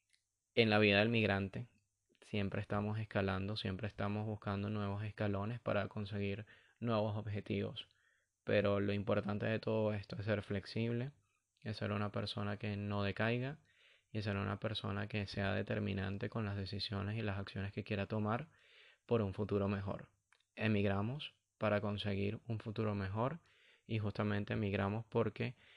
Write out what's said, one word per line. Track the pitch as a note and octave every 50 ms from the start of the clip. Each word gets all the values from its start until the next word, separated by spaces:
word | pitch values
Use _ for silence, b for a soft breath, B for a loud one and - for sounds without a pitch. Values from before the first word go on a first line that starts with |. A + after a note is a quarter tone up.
| _ _ _ _ _ _ _ _ _ _ -
en | A#2 A#2 A2
la | G#2+ G#2+
vida | G#2+ G#2 G2+ G2+
del | G#2+ A#2
migrante | A#2 A2+ G#2+ G2+ G2 G2 G2 F#2+ - G2 A#2+ - _ _ _ _ _ _ _ _ _ - - -
siempre | - G#2 G2 G2 G#2 G#2
estamos | G2+ - G#2+ G#2 G#2 G#2+ G#2+ A2
escalando, | G#2+ - - G#2 F#2+ F#2+ F#2+ F#2+ G2 G2+ G#2+
siempre | - - G2+ F#2+ F#2 G#2+
estamos | G2+ - - G2+ G2+ G#2 G#2 G#2+
buscando | A2 G#2+ - - G#2 G2 G2+ G2+ G#2
nuevos | G#2+ G#2+ G2+ G2+ G2 G2+ G#2+
escalones | G#2 - - G#2+ G#2 G2+ G2 G2+ A2 A#2+ A#2
para | - - G#2 G2+ G2+
conseguir | - - G#2+ G#2 G2+ G#2+ G2+ G2+ G2 G2 G2+ G#2 - B B B B B B
nuevos | A#2 A#2+ A2+ G#2+ G#2+ A2 G#2+
objetivos. | G#2+ G#2+ A2 G2+ G#2 - - G#2 G2+ G2+ G#2+ - - - - b b b b b b b b b _ -
Pero | - G#2 G#2 G2+ G2+ G2+ G2+
lo | G2+ G2+ G2+
importante | G2+ G2 G#2 G#2 G#2 G2+ G2+ G#2 G#2 A2
de | A2 A2 G#2
todo | - A#2 A2 A2 G#2+ G#2+ G#2+
esto | G#2 G2+ - - A2
es | G2
ser | A2 G#2 G#2 -
flexible, | - G2+ G2 - - - A2+ A2+ A#2 A#2+ A#2+ B2+ D3 - _ _ _ _ _ _ _ _ _
es | - A2 G#2+
ser | - - G2+
una | G#2 G2+ G#2 G#2
persona | - G#2+ G#2 G#2 - G2+ G2+ G#2 G#2
que | G2+ G#2+ G#2+ G2+
no | G2+ G#2 G#2 G2+ G2+ G2+
decaiga | G2 F#2+ - A2 A2+ A#2+ B2 B2+ C3+ D#3 - _ b b b b b b b b b
y | - A2
ser | G2+ G#2+ G2
una | G2 G2+ G2+ G2+ -
persona | - A2 A2 - - G#2 G2+ G2+ G#2
que | G#2 A2 G#2+ G2+
sea | - - G#2 G2 G2 G2
determinante | G#2 G#2 - A2+ A2 G#2 G2+ G2 G2 F#2+ G2 G2 G2+ - A2+
con | - A#2 G#2+
las | G2+ G2
decisiones | G2+ F#2+ F#2 G2+ G2+ - - G#2 G2 G2+ G2+ G#2+
y | A2+
las | A2 G#2 F#2 G2
acciones | F#2+ - - G2 G2 G2+ -
que | A2+ -
quiera | - G#2+ G2 G2
tomar | - A2 A2 G#2 G#2 A2+ B2 D#3+ - B B B B B B B B B B B
por | B A#2+ A2
un | G#2 F#2+ F2+
futuro | - G#2+ - G2+ G2+ G2
mejor. | G2 G#2 G2 G2 G2 - - - - _ _ _ _ _ _ _ _ -
Emigramos | - A2 A2 G#2+ G2+ G2+ G2+ G2 G2 G2+ A#2 C3+ D3+ - - - _ _ _ _
para | - A2+ G#2 G#2 G#2
conseguir | G#2 G#2 G#2 G2 F#2+ G#2 G2 G2 G2 G2+ A2 - -
un | A#2 A2+ G#2+
futuro | - A#2+ G#2 A2 A2 G#2 G#2
mejor | G2+ G2 F#2+ G2 A2 A#2+ C#3 E3 E3+ - b b b b b b b b
y | b A2+ G#2+
justamente | G2+ G2+ - - G#2+ G#2 G2+ G2+ G#2 - A2+
emigramos | A2+ G#2+ G2 G2 G2+ G2 G2 G#2 A2+ -
porque | - - A#2 A2 G#2+ - - A#2 B2 - B B B B